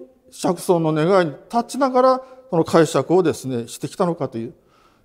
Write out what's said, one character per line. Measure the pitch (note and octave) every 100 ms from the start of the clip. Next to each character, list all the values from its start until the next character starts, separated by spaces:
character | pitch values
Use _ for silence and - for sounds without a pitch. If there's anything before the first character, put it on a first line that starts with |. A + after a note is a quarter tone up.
| - _ _
釈 | - - F3
尊 | - E3+
の | D#3+
願 | D#3 D#3+ G3
い | E3+
に | C3+ -
立 | A#3+ A#3 B3
ち |
な | C4+
が | B3+
ら、 | C4 B3+ - - -
そ | E3+
の |
解 | D#3 F3 D#3
釈 | D3 C3+
を | F3+
で | E3
す | B2 C3
ね、 | A#2+ A2+
し | -
て | -
き | -
た |
の | F#3 D#3+
か | C3
と | A2+
い | A2+
う。 | - _ _ _ _